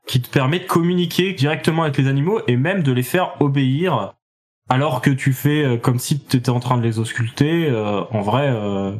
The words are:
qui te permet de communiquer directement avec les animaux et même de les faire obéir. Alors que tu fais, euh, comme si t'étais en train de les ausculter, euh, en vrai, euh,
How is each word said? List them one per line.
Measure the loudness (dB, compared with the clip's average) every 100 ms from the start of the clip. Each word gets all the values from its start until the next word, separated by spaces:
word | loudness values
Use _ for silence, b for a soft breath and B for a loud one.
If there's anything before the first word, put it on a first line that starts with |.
| -4
qui | -4
te | 0
permet | 0 2 0
de | 0
communiquer | 2 2 2 0 0 -2
directement | 0 -2 0 0 0
avec | 0 2
les | 2
animaux | 2 0 0 0
et | 0
même | 0 0
de | 0
les | 0
faire | 0 0 0 0
obéir. | 0 2 0 0 0 0 -4 -10 _ _ _ _ -2
Alors | 0 2 2
que | 0
tu | 2 0
fais, | 0 2 2 2
euh, | 0
comme | 0 0
si | -2 -4
t'étais | -2 -2 0
en | 0
train | 0 0
de |
les | 0 -2
ausculter, | -4 -4 -4 0 2 2 0
euh, | 0 -2 -2 -2
en | -4
vrai, | 0 0 0
euh, | 0 -2 -2 -4